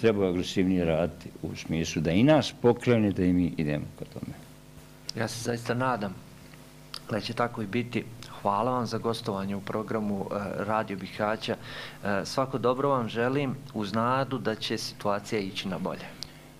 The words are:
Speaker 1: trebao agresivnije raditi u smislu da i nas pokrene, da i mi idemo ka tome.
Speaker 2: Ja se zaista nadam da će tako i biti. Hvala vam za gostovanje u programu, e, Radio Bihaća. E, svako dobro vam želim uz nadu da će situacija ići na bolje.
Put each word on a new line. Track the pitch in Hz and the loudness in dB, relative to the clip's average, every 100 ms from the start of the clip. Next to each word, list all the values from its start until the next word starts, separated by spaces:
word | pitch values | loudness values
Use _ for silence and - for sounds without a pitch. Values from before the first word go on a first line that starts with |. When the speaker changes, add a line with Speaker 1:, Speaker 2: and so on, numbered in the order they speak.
Speaker 1:
trebao | 113 101 95 | 4 6 4
agresivnije | 90 92 - 92 92 | 2 0 2 4 4
raditi | 85 80 85 - - - | 4 4 2 -2 -14 -8
u | - 95 | -8 -6
smislu | - 80 80 - | -2 -2 0 0
da | 80 | 2
i | 90 | 6
nas | 139 156 110 - | 8 6 4 2
pokrene, | 120 120 - 117 104 | 4 4 4 4 4
da | 92 | 4
i | 90 | 4
mi | 90 85 - | 6 4 2
idemo | 76 73 - - | 0 0 -4 -10
ka | |
tome. | - - - - - - - - - - - - | -12 -10 -10 -12 -16 -20 -20 -20 -20 -16 -8 -4
Speaker 2:
Ja | 113 | -4
se | - | -4
zaista | 123 120 120 | -4 -4 -2
nadam | 120 131 120 98 - - - - - - - - - - | 0 2 2 -2 -6 -14 -20 -20 -20 -20 -20 -16 -14 -4
da | 107 | -4
će | - | -2
tako | 117 120 120 | 0 -2 -2
i | 101 | -4
biti. | 117 120 117 - - - - | -2 -2 -4 -4 -10 -16 -4
Hvala | 104 101 120 | 0 2 2
vam | 127 110 | 0 -2
za | 110 | -2
gostovanje | 113 113 - 98 98 98 | -2 -2 -2 -4 -2 -4
u | |
programu, | 98 107 104 110 104 101 - | -4 -4 -2 -2 -2 -2 -2
e, | 101 98 - | -4 -4 -4
Radio | 101 110 104 98 | 0 0 -2 -6
Bihaća. | 95 - 107 113 - 101 | -8 -2 0 0 -2 -4
E, | - - - - 101 98 | -6 -12 -12 -8 -2 -2
svako | - - 135 135 | 0 -2 0 2
dobro | 117 127 143 | 2 2 2
vam | 131 110 | 2 0
želim | 104 123 139 139 - - | 0 0 2 0 -4 -6
uz | 110 101 | -6 -2
nadu | 110 120 131 135 131 | 2 2 2 0 -2
da | 107 | -2
će | 110 - 113 | -2 -2 -4
situacija | - - 104 101 - 110 | -6 -4 0 0 0 -2
ići | 95 95 98 | -2 -4 -4
na | 85 | -4
bolje. | 90 - - - - - - | -4 -6 -8 -12 -14 -16 -20